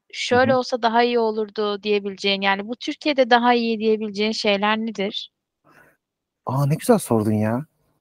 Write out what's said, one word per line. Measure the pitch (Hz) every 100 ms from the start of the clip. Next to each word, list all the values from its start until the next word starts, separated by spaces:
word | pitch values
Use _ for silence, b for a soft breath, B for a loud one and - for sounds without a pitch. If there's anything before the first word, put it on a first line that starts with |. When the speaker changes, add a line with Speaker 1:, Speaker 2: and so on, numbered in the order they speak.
| _ -
Speaker 1:
"Şöyle | - 247 262
Speaker 2:
Hı | 262
hı. |
Speaker 1:
olsa | 247 247
daha | 226 226
iyi | 240 240
olurdu." | 226 214 208 214 208 208
diyebileceğin, | 208 208 202 190 196 196
yani | 196 196 208
"Bu | 247
Türkiye'de | - 294 311 269 240
daha | 240 240
iyi." | 240 233 220
diyebileceğin | 220 214 220 196 214
şeyler | 220 214 202 208 220
nedir? | 226 202 196 - - _ _ _ _ b b b _ _ _ _ -
Speaker 2:
Aa, | 131 139
ne | 156
güzel | - 214
sordun | - 113 107
ya. | 107 107 120 156 _ _ _